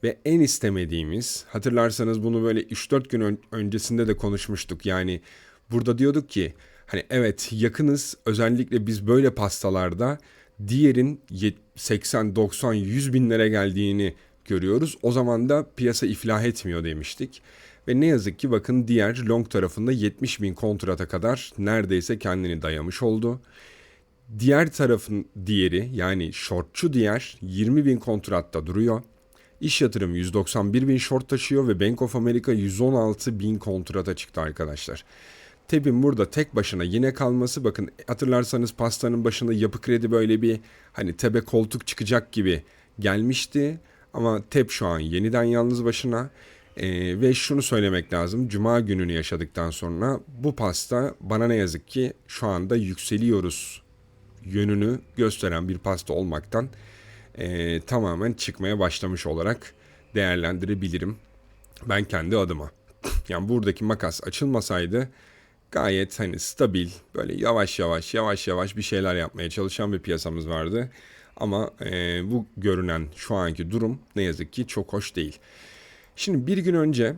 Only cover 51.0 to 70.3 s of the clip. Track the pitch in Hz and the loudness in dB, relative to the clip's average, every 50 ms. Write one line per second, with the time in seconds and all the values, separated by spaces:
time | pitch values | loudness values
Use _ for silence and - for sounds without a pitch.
51 | 131 139 - _ - 98 107 110 117 117 117 110 98 90 80 82 - _ - 135 | 0 -2 -4 _ -6 -4 0 2 2 4 4 2 2 0 -2 -6 -12 _ -4 -2
52 | 127 123 - _ _ _ - - - 107 98 87 90 95 120 117 107 92 92 - | -2 -2 -4 _ _ _ -10 -4 -2 -2 -2 -2 0 0 0 0 0 -2 -6 -6
53 | - - 110 104 113 120 113 98 90 90 - - - - - - _ _ _ _ | -4 -2 -2 0 2 2 2 2 2 -2 -4 -6 -10 -12 -14 -18 _ _ _ _
54 | _ _ _ _ - - - - - 95 92 104 104 104 104 101 101 110 123 127 | _ _ _ _ -20 -20 -20 -18 -14 -4 -2 0 2 2 2 2 2 2 0 -2
55 | - - - - 117 110 104 - - 92 85 82 90 90 92 90 - 95 95 85 | -6 -12 -2 0 2 2 2 0 -4 -2 -2 -2 -2 -4 -6 -4 -2 -4 -4 -4
56 | - - 73 82 95 90 78 76 76 - - 110 123 135 - - - - - - | -4 -4 -4 -2 -2 -2 -4 -6 -6 -4 -4 -4 -4 -4 -10 -16 -20 -20 -20 -20
57 | - - - - - - - - 85 87 90 87 85 85 85 82 80 - 123 123 | -20 -20 -20 -20 -20 -20 -12 -8 -8 -6 -4 -2 -2 -2 -2 -4 -4 -2 -2 0
58 | 110 92 85 85 98 117 117 - - - - - 95 95 104 104 95 87 - - | 0 0 -2 -2 -2 -2 -2 -4 -6 -8 -8 -4 -4 -2 0 2 0 0 0 -2
59 | - 92 92 87 - 82 78 80 82 101 120 117 - - - _ _ - - - | -4 -4 -6 -4 -4 -4 -4 -2 -2 -2 -2 -4 -6 -20 -20 _ _ -20 -20 -20
60 | - _ - 107 98 92 90 90 82 82 90 90 92 95 104 98 95 92 82 90 | -20 _ -2 0 2 2 2 0 0 -2 -2 -4 -2 -2 -2 -2 -2 -4 -4 -4
61 | - 95 113 110 - _ _ - _ - - - - - - - - 120 101 101 | -4 -6 -8 -8 -14 _ _ -20 _ -20 -20 -20 -20 -20 -20 -16 -4 0 0 0
62 | 104 101 - 87 82 85 107 110 98 85 85 76 73 76 - _ _ _ - _ | 0 0 -2 -4 -2 0 2 2 2 0 -2 -6 -8 -12 -14 _ _ _ -20 _
63 | - - - - - - 90 85 95 101 120 120 107 101 90 - 110 107 110 107 | -10 -4 -2 -2 -2 -2 -4 -4 -2 0 0 2 2 2 0 0 0 -2 -2 -2
64 | - 85 80 - - - - - 147 139 131 117 101 - 98 90 87 87 95 120 | -2 -6 -6 -6 -8 -8 -6 -2 -2 0 0 0 0 -2 -2 -2 -2 0 0 -2
65 | 135 131 - _ - - - - _ _ _ _ _ _ - 78 73 101 95 95 | -2 -4 -8 _ -20 -20 -20 -20 _ _ _ _ _ _ -4 -2 0 2 2 2
66 | 98 95 - - 110 92 87 85 - - - - 135 117 92 92 87 87 92 - | 0 -2 -4 -6 -4 -4 -4 -6 -8 -10 -2 0 0 2 2 0 -2 -2 -6 -14
67 | - _ _ - 110 - - 92 107 113 117 113 101 95 - - 95 85 85 82 | -20 _ _ -8 -6 -6 -4 -2 0 0 2 2 2 0 0 -2 0 0 0 -2
68 | 82 - - 113 110 107 101 95 - - 92 90 92 95 98 107 104 - - 95 | -4 -2 -2 0 0 0 -2 -2 -2 -2 -2 -2 -2 -4 -4 -6 -6 -2 0 0
69 | 95 92 90 87 82 76 - - 87 85 80 - 95 95 - - 107 104 101 92 | 0 2 0 0 -2 -4 -6 -6 -8 -6 -4 -4 -4 -4 -4 -4 -4 -2 -2 -4
70 | - - 85 80 - 87 | -2 -2 -4 -2 -2 -6